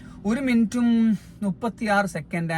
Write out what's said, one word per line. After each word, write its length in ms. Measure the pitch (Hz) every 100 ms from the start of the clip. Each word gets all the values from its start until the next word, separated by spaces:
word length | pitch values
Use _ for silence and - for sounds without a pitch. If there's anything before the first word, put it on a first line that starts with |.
| - - 202
ഒരു 140 | 247
മിനിറ്റും 760 | 262 233 214 240 240 226 226 196 - -
മുപ്പത്തിയാറ് 600 | 202 170 240 - 220 202 196
സെക്കൻഡ് 480 | 165 143 175 165